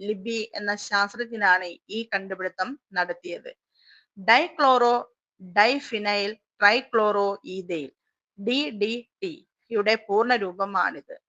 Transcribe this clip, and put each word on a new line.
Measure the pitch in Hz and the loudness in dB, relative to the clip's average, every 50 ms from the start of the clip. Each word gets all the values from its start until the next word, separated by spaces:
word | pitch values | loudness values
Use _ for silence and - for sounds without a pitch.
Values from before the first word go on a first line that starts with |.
ലിബി | 190 208 214 190 190 233 226 220 214 - - | -6 -6 -6 -6 -6 -6 -6 -6 -6 -8 -10
എന്ന | - 208 208 208 | -6 -4 -4 -4
ശാസ്ത്രജ്ഞനാണ് | 208 - - 214 202 202 208 - 233 240 226 233 214 208 190 180 185 185 175 170 - _ - | -4 -4 -2 0 0 0 0 -4 -8 -8 -8 -4 0 4 4 4 4 2 -4 -10 -14 _ -10
ഈ | 202 226 226 226 214 | -8 -8 -6 -4 -6
കണ്ടുപിടുത്തം | 190 190 196 190 180 185 185 - - 185 233 285 - _ _ 190 | -6 -4 -6 -8 -6 -6 -6 -6 -6 -6 -6 -8 -12 _ _ -4
നടത്തിയത്. | 180 175 175 175 - - 175 170 - - - - _ _ _ _ _ _ _ _ _ _ _ _ | -2 -2 -2 -4 -6 -8 -10 -10 -10 -12 -14 -18 _ _ _ _ _ _ _ _ _ _ _ _
ഡൈക്ലോറോ | 202 185 196 233 269 330 - - - 294 262 254 240 240 240 240 240 247 - _ _ _ _ _ _ | -2 4 6 6 6 4 2 0 2 4 4 6 6 4 4 2 2 -2 -6 _ _ _ _ _ _
ഡൈഫിനൈൽ | 185 180 175 202 214 240 277 285 - - 226 208 208 208 208 202 196 208 220 - _ _ _ - | -20 -2 2 2 4 4 2 0 -4 -6 -8 -6 -4 -2 -2 -2 -2 -4 -6 -10 _ _ _ 2
ട്രൈക്ലോറോ | 208 202 226 262 262 - - 226 214 208 208 202 202 196 202 - - | 4 4 4 4 0 0 0 2 2 4 4 2 0 0 -2 -4 -8
ഈഥെയ്ൽ, | 180 185 190 175 180 175 156 139 131 - _ _ _ _ _ _ _ _ 196 202 | -10 -10 -8 -6 -6 -6 -6 -6 -8 -14 _ _ _ _ _ _ _ _ -8 -4
ഡി | 226 247 277 294 294 | -2 -2 -2 -2 -4
ഡി | 226 196 208 220 233 240 233 _ _ _ | -4 -4 -2 -2 -2 -6 -10 _ _ _
ടി | 196 175 151 - _ _ _ _ _ - | -8 -8 -8 -10 _ _ _ _ _ -4
യുടെ | 233 208 202 214 220 | -2 0 2 2 2
പൂർണ്ണ | 220 - - 196 214 226 247 247 | 2 0 0 2 2 4 2 2
രൂപമാണിത്. | 220 202 185 180 190 196 202 196 185 - 95 165 143 - - - - _ | 0 0 -4 -4 -4 -4 -2 0 0 0 0 -2 -6 -12 -16 -18 -20 _